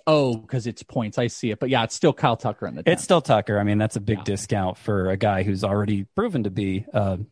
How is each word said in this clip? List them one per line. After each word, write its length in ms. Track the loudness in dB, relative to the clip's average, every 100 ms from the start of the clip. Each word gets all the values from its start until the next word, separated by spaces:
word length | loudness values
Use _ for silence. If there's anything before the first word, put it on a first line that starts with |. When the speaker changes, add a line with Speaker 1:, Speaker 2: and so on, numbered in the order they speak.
| 2
Speaker 1:
Oh, 320 | 2 2 -2
'cause 280 | -4 -4 -4
it's 160 | -8
points. 360 | -8 -4 -4 -2
I 80 | -4
see 240 | -2 -4
it. 100 | -2
But 80 | 0
yeah, 160 | 2
it's 100 | 0
still 200 | 2 2
Kyle 240 | 4 2 2
Tucker 280 | -2 -4 -8
in 80 |
the 60 | -2
Speaker 2:
It's 60 | 0
Speaker 1:
tenth. 140 | 0
Speaker 2:
still 200 | 2 2
Tucker. 380 | 4 2 2 0
I 60 |
mean, 120 | 2 2
that's 200 | 0 -2
a 40 |
big 180 | -4 -4
Speaker 1:
Yeah. 60 |
Speaker 2:
discount 540 | -2 -6 -2 -2 -2 -4
for 320 | -2 0 0
a 80 | 0
guy 240 | 0 2
who's 200 | 0 -2
already 420 | 0 0 0 -2 -2 -2
proven 280 | -2 -2
to 60 | -4
be 360 | -2 -2 -4 -4
a 240 | -2 -2 -2 -6